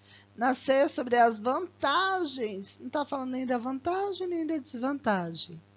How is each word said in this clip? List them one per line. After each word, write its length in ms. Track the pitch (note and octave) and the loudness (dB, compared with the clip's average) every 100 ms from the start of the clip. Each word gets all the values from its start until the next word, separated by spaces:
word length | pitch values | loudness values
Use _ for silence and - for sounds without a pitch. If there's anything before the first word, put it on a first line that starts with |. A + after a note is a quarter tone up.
| - - - - | -20 -20 -20 -2
Na 200 | B3 C4 | 0 0
C, 340 | - C4+ C#4 | 2 4 4
sobre 280 | - B3 A#3+ | 2 2 6
as 200 | A#3 A3 | 6 4
vantagens. 1400 | G#3+ C#4 F#4 - C#4+ D4+ F#4+ F#4+ D#4+ C4 G#3+ G3 G3 - | 0 -2 -2 -2 0 2 2 0 -2 -2 -4 -4 -10 -12
Não 100 | B3+ | -6
tá 160 | D4+ C#4 | -4 -2
falando 260 | C#4 B3+ | -4 -4
nem 140 | B3+ B3+ | -4 -2
da 140 | B3 | -2
vantagem, 680 | A#3+ C4+ E4+ F#4 G4+ F4+ F#4 | -2 -4 -2 -2 -2 -2 -2
nem 200 | E4+ D#4 | -2 0
da 100 | D#4+ | -2
desvantagem, 1040 | - A#3+ B3+ C#4+ A#3+ G3 E3+ E3 - E3 - | -4 -4 -2 0 0 0 0 -6 -8 -10 -18